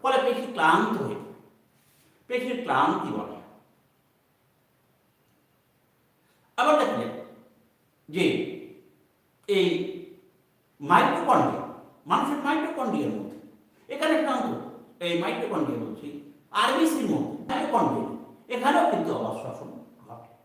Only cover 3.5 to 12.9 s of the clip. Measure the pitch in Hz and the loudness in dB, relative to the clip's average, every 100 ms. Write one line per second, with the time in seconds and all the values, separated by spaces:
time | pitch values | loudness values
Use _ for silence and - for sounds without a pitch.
3.5 | - _ _ _ _ _ _ _ _ _ | -20 _ _ _ _ _ _ _ _ _
4.5 | _ _ _ _ _ _ _ _ _ _ | _ _ _ _ _ _ _ _ _ _
5.5 | _ _ _ _ _ _ _ _ _ _ | _ _ _ _ _ _ _ _ _ _
6.5 | - 269 302 - 233 233 - - - - | 2 6 6 4 0 -4 -8 -14 -20 -20
7.5 | _ _ _ _ _ - 160 170 - - | _ _ _ _ _ -8 0 2 2 -4
8.5 | - - - - _ _ _ _ _ - | -8 -14 -20 -20 _ _ _ _ _ 0
9.5 | 196 175 165 - - - - _ _ _ | 4 4 2 -2 -8 -14 -20 _ _ _
10.5 | _ _ _ 147 220 - - - 262 - | _ _ _ 4 6 6 2 2 4 4
11.5 | - - - - _ - - 277 285 277 | -2 -8 -14 -20 _ -2 0 0 -2 -2
12.5 | 311 320 294 240 | -2 -2 -4 -2